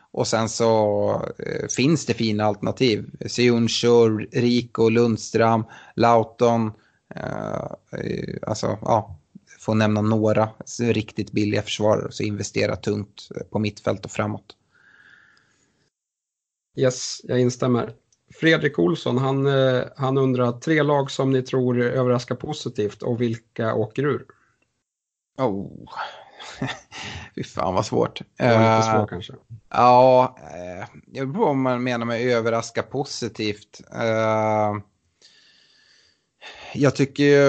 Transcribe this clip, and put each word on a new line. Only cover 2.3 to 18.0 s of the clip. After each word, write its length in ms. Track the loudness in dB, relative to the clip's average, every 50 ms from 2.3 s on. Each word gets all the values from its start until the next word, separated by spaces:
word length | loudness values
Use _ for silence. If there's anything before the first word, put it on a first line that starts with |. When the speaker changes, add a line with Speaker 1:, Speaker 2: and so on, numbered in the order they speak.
| 0 0 0
Speaker 1:
alternativ. 680 | 0 0 -2 -4 -4 -2 0 2 2 2 0 -2 -8 -14 -14 -12 -8
Seuncho, 880 | -2 2 4 4 4 4 2 2 0 0 2 4 6 6 6 6 4 0 -4 -4
Rico, 580 | -2 0 2 2 2 2 0 -2 0 2 2 4
Lundström, 760 | 4 4 4 2 2 -2 -4 -2 0 2 4 4 4 2 0 -2 -8 -20 -20 -10 -2
Lauton. 760 | 2 4 6 6 6 4 2 0 2 2 4 4 2 0 -2 -4 -10 _ _ _ _ _ -18 -14
Eh, 560 | -10 -10 -8 -8 -8 -6 -6 -6 -6 -8 -10 -12 -16 _ _
eh, 440 | -12 -10 -8 -6 -6 -6 -8 -8 -10 -8
alltså, 360 | -6 -8 -6 -4 -4 -4 -6 -4
ja, 340 | -2 0 0 0 0 -2 -10 -20 _ _ -20 -20 _ _ -20 -12
får 160 | -4 -2 0
nämna 260 | 2 2 2 2 0
några 480 | 0 2 2 2 2 2 2 2 0 0 -2 -10 -18 -14 -8 -4
riktigt 520 | 0 0 0 0 -2 -6 -6 -8 -8 -6
billiga 300 | -2 -2 -2 0 -2 -2
försvarare. 500 | -4 -4 -4 0 2 2 2 2 0 -6
Så 120 | -8 -6 -6
investera 520 | -4 -4 -6 -8 -6 -4 -2 -2 -2 -2
tungt, 540 | -4 -4 -4 -4 -4 -4 -8 _ -20 -18 -14 -14
eh, 60 | -14 -10
på 160 | -6 -4 -2
mittfält 460 | -2 -2 -4 -6 -4 -4 -4 -4 -6
och 60 | -10
framåt. 440 | -6 -6 -4 -4 -6 -8 -10 -18 -20 _ _ _ _ _ _ _ _ _ _ _ _ -20 _ _ _ _ _ _ _ _ _ _ _ _ _ _ _ _ _ _ _ _ _ _ _ _ _ _ _ _ _ _ -4 0
Speaker 2:
Yes, 440 | 0 0 0 -2 -6 -10 -12 -12 -8
jag 160 | -2 0 2
instämmer. 540 | 2 2 0 0 0 0 0 0 0 -4 -8 _